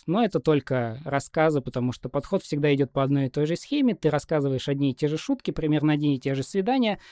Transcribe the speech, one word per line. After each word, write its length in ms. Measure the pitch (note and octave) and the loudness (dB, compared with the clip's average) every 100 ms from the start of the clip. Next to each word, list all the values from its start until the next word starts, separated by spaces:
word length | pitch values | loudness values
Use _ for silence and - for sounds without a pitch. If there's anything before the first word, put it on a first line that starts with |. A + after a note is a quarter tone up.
| - | -2
Но 180 | F#3+ | 0
это 140 | A3 - | 2 0
только 640 | - D3 - B2+ A#2 A#2 | 2 0 2 -2 -2 -6
рассказы, 560 | D#3 C#3 - E3 D#3+ D3+ | -4 -4 -2 2 2 2
потому 300 | B2+ B2+ B2 | -2 -2 -2
что 180 | - B2+ | -4 -6
подход 360 | C#3+ - F#3+ | -6 -2 -4
всегда 280 | - D3 D3 | -2 0 2
идет 200 | C#3+ C3+ | 2 0
по 100 | C#3+ | 0
одной 240 | C3+ C#3 C3 | 0 2 0
и 40 | |
той 160 | - D3+ | -2 -2
же 100 | E3+ | -2
схеме. 400 | - D4 C4 - | -2 0 2 2
Ты 140 | D#3 | 0
рассказываешь 580 | D3 - D#3 C#3 C3 - | 0 0 0 0 -2 -2
одни 240 | C#3 C#3+ | 0 0
и 20 | |
те 140 | B2+ D3 | 0 -2
же 100 | D#3 | -2
шутки, 320 | - C4+ - | -2 -4 -4
примерно 420 | - D#3 D3+ D3+ | -2 0 2 2
одни 200 | D3+ D3 | 2 2
и 60 | C3+ | 0
те 160 | C3+ C3+ | -2 -2
же 80 | |
свидания 560 | C3 G3 F#3+ C4 A3+ F#3+ - | -2 -2 0 2 2 -2 -8